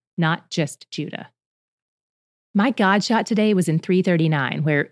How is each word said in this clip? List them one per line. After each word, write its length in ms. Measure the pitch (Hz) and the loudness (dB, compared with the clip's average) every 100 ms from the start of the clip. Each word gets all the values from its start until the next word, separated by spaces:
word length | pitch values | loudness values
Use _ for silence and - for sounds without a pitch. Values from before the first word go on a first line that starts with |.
| _ - | _ -2
not 320 | 160 170 - | -2 -2 -6
just 400 | - 147 - - | -6 -6 -8 -14
Judah. 400 | - 147 - - _ _ _ _ _ _ _ _ _ _ _ _ | -10 -10 -10 -16 _ _ _ _ _ _ _ _ _ _ _ _
My 160 | 196 240 | -2 0
God 320 | 233 190 202 | 2 2 2
shot 220 | - 226 | 2 -2
today 300 | 185 214 214 | 0 0 2
was 120 | 196 165 | 2 2
in 120 | 160 | 0
three 240 | - 185 | 0 0
thirty-nine, 600 | 185 170 160 151 127 - | 2 2 2 0 -2 -2
where 200 | 151 147 143 | 0 0 0